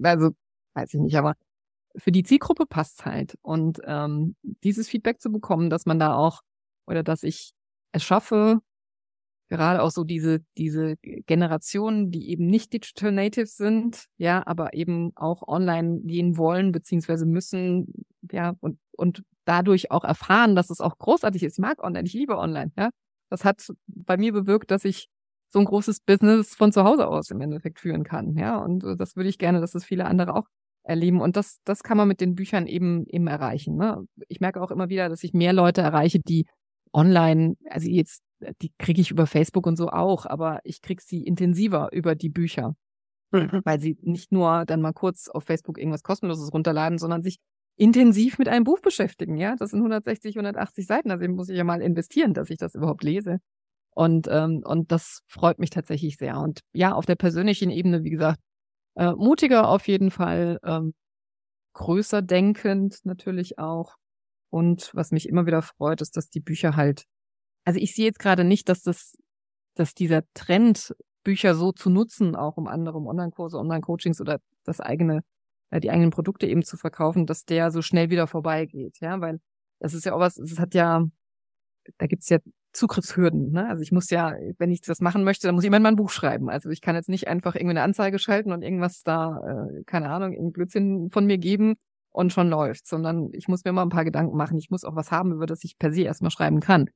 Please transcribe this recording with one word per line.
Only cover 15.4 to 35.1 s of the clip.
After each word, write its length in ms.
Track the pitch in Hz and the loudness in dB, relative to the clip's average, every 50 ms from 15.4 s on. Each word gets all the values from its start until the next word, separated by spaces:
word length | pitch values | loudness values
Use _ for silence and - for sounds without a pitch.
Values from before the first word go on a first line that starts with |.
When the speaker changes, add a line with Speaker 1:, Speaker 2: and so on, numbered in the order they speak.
| - | -6
Speaker 1:
online 540 | - 156 175 185 180 165 165 165 170 170 156 | -4 -2 0 0 0 0 0 0 -2 -2 -4
gehen 360 | - 160 170 175 175 175 170 | -4 -4 -2 0 0 2 2
wollen, 360 | 165 160 160 175 185 196 196 | 2 2 2 2 2 2 0
beziehungsweise 520 | 170 165 - - 180 170 160 - 165 165 160 | 0 -2 -4 -2 -2 -2 0 -2 -2 0 0
müssen, 680 | 165 165 185 - - - 185 180 180 180 185 - - - - - - _ _ - 175 | 0 0 0 -2 -4 -6 -4 -2 0 0 -2 -2 -4 -10 -16 -20 -20 _ _ -16 -10
ja, 220 | - 185 170 175 180 - | -6 -4 -4 -4 -4 -6
und, 180 | - 160 147 - _ _ - | -6 -8 -8 -8 _ _ -6
und 260 | - 180 180 - - - _ _ _ _ | -2 0 0 0 -2 -8 _ _ _ _
dadurch 480 | - 170 175 180 202 196 180 - - | 0 0 2 4 4 2 2 2 0
auch 100 | - 170 | -2 -2
erfahren, 540 | - - 160 - - - 190 226 240 220 196 | 0 -2 -4 -4 -4 -2 0 2 4 4 4
dass 140 | 180 180 - | 4 2 0
es 100 | 170 - | -4 -4
auch 180 | - 170 - - | -4 -4 -6 -2
großartig 440 | - 220 302 339 - 214 190 175 175 | 2 2 2 2 2 0 -2 -2 -4
ist. 140 | 151 - - | -4 -2 -2
Ich 40 | |
mag 220 | 190 240 311 - - | -2 -2 -4 -4 -6
online, 220 | 180 175 180 175 | -6 -4 -4 -6
ich 80 | 180 - | -6 -4
liebe 220 | 226 294 269 208 | -4 -4 -4 -2
online, 360 | - 175 165 156 147 139 156 - | -2 -2 -4 -4 -4 -6 -6 -4
ja. 140 | 196 202 240 - _ _ _ _ _ _ _ | -4 -4 -4 -4 _ _ _ _ _ _ _
Das 140 | 185 180 - | -8 -2 0
hat 280 | 196 202 - - - - - _ | 0 0 0 -6 -16 -18 -18 _
bei 300 | - - - - - 185 | -20 -20 -8 -4 -2 0
mir 160 | 185 214 233 | 2 2 0
bewirkt, 380 | 208 208 196 196 202 214 208 - | 0 0 2 2 2 2 2 0
dass 120 | 190 190 - | -2 0 0
ich 240 | 196 185 - - - _ _ _ _ _ _ _ _ | -2 -4 -6 -10 -20 _ _ _ _ _ _ _ _
so 100 | - 202 | 4 4
ein 60 | 202 | 4
großes 340 | 196 202 208 208 220 208 - | 4 2 0 0 0 -4 0
Business 560 | - - 196 196 214 208 220 220 208 - - | 4 4 6 6 8 6 6 6 4 0 0
von 160 | - 220 214 | 4 4 6
zu 100 | 208 208 | 6 6
Hause 240 | 190 208 285 285 - | 6 6 6 4 4
aus 240 | 80 - 151 - - | 2 0 -2 -4 -6
im 100 | 92 107 | -8 -8
Endeffekt 360 | 139 151 147 160 - 160 160 - | -6 -6 -6 -6 -8 -10 -10 -8
führen 240 | - 175 165 160 | -6 -4 -4 -4
kann, 340 | 151 - 165 151 - 165 151 | -4 -6 -6 -6 -6 -4 -2
ja. 200 | 160 180 220 233 | -2 -2 -2 -2
Und, 260 | 208 - 170 180 185 | -2 -2 -2 -4 -4
äh, 140 | 185 - 180 | -4 -4 -4
das 180 | 175 190 - - | -6 -6 -6 -6
würde 140 | 185 185 196 | -4 -4 -4
ich 100 | 185 - | -2 -2
gerne, 220 | 185 170 180 170 | 0 2 2 2
dass 120 | 165 175 | 0 -2
das 120 | - 175 - | -6 -8 -6
viele 220 | - 196 180 180 | -4 -4 -4 -2
andere 280 | - 180 185 175 180 - | 0 2 2 2 0 -2
auch 140 | - - _ _ _ _ _ _ _ | -4 -4 _ _ _ _ _ _ _
erleben. 380 | _ - 165 165 170 180 180 180 | _ -4 0 2 4 4 4 4
Und 160 | 117 175 175 | 2 2 0
das, 220 | 202 202 - - - _ | 0 -2 -4 -8 -8 _
das 180 | - 208 - | -4 -4 -4
kann 160 | - - 220 208 | -2 0 2 4
man 100 | 208 202 | 4 4
mit 120 | 190 - | 4 2
den 140 | 185 180 175 | 0 0 0
Büchern 320 | 180 190 - 220 185 170 | -2 -4 -2 -2 -2 -2
eben, 400 | - - 175 180 175 170 170 - | -2 -2 -2 0 0 0 0 -2
eben 220 | - - 175 170 160 | -4 -2 -2 -2 0
erreichen, 480 | 143 147 135 117 117 143 147 156 156 | -2 -2 -4 -4 -4 -4 -6 -4 -2
ne? 280 | 151 196 220 202 - 185 - _ - - | -2 -2 -2 -2 -4 -8 -14 _ -20 -16
Ich 140 | - 175 - | -16 -6 -4
merke 200 | 190 190 - 180 | -4 -4 -2 -4
auch 80 | 180 - | -6 -6
immer 180 | - 180 185 175 | -4 -4 -4 -2
wieder, 200 | 190 190 180 170 | -2 -2 -2 -2